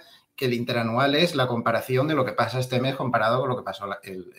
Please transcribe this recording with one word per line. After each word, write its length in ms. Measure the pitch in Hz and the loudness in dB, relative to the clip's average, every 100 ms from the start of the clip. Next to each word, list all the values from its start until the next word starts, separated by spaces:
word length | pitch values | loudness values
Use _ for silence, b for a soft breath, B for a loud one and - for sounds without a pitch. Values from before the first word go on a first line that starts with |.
| B B B - | B B B -4
que 100 | 131 | 0
el 80 | |
interanual 600 | 120 120 131 117 117 139 | 0 0 0 0 2 4
es 220 | 147 175 147 | 4 2 2
la 100 | 127 | 0
comparación 600 | 117 117 110 - 127 151 | 0 0 0 0 0 2
de 80 | 151 | 2
lo 100 | - | 0
que 80 | |
pasa 260 | - 117 127 | 0 -2 -2
este 220 | 123 127 | -2 0
mes 140 | 131 135 | 0 -2
comparado 440 | 131 120 113 123 | -2 0 2 2
con 100 | 131 | 0
lo 60 | 123 | -2
que 80 | |
pasó 220 | 98 95 101 | -6 -8 -8
la, 140 | 98 | -8
el, 320 | 98 92 90 | -10 -12 -12